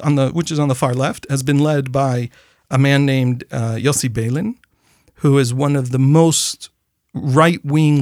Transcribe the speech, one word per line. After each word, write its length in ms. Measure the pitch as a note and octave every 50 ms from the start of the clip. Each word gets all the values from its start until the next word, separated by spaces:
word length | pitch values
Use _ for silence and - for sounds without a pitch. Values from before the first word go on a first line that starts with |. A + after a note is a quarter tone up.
| -
on 120 | D3+ D3
the, 160 | C#3 C3+ C3
which 200 | D#3+ E3+ E3 -
is 80 | D#3+ D3
on 80 | D3
the 80 | C#3+ B2+
far 180 | - D3+ B2+ B2
left, 320 | B2+ C3 F3 - - - -
has 140 | C#3 C3+ C3
been 160 | C#3+ C#3+ C#3+
led 340 | D3 D#3 D3+ C#3+ C3+ C3 B2+
by 360 | C3+ C#3 C3 B2 B2 A#2+ A#2+ _ _ _ _ _ _ _ -
a 80 | -
man 280 | C3 C#3 C#3 C#3 C#3 C#3+
named, 400 | C#3 C3+ C3 B2+ B2 B2 B2 - - -
uh, 220 | B2 A2+ A2+ A2+
Yossi 340 | A2+ A#2+ C#3+ C3 - - B2+
Beilin, 460 | G#2+ A#2 A2+ A#2 B2+ D#3 G3+ A3 B3+ _ _ _ _ _ _ _ _ _ _ _ _
who 220 | _ - D3 C#3
is 160 | C#3 C3 A#2+ B2
one 240 | C3 C#3+ C#3+ C#3+
of 140 | C#3 B2+ B2
the 60 | C3 C3
most 680 | C3+ C3+ D3+ D#3+ E3 E3 D#3+ - - - - - - - _ _ _ _ _ _ _ _ -
right-wing 880 | - - C#3 B2+ D#3 D#3+ E3+ F3 - - C#3+ D3 D#3 D#3 D3 D3 C#3+